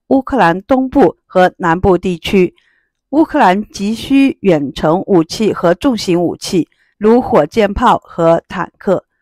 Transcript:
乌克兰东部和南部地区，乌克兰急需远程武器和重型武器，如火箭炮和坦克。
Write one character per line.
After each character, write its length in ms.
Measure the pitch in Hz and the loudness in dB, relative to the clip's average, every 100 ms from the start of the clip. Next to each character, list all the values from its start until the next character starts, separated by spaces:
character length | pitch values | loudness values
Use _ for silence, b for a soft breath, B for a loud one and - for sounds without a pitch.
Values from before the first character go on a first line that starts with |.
| - | -4
乌 120 | 269 | -2
克 160 | - 262 | -2 0
兰 240 | 170 175 | 0 0
东 260 | - 262 262 | -2 -2 0
部 280 | 285 208 - | 2 2 0
和 300 | _ 190 180 - | _ 0 0 0
南 240 | 175 170 | -2 0
部 160 | 196 180 | 0 0
地 220 | 190 175 | -2 -6
区， 360 | - 202 180 - _ _ _ _ _ | -2 0 0 -2 _ _ _ _ _
乌 140 | 277 | -2
克 140 | 320 302 | 0 2
兰 280 | 208 190 214 | 2 0 -4
急 240 | - 196 | -8 -6
需 420 | 226 - 277 269 - | -6 -2 2 2 0
远 300 | 196 156 143 | 0 0 -2
程 280 | - 160 175 - | -4 -2 -2 0
武 180 | 185 | 0
器 300 | 156 - 214 | 0 -2 -4
和 180 | - 175 | -2 -2
重 240 | 180 285 226 | 0 -2 -4
型 260 | - 170 | -2 -2
武 140 | 165 80 | -2 -6
器， 320 | - 185 - _ _ - | -4 -4 -4 _ _ -4
如 200 | 208 240 | 2 2
火 280 | 247 214 147 | 2 0 0
箭 260 | 226 202 | 0 -2
炮 260 | 202 240 185 | 0 0 0
和 380 | - - 165 165 - | -4 -2 0 0 -2
坦 240 | 185 170 _ | -10 -12 _
克。 300 | - 180 - _ | -4 -4 -4 _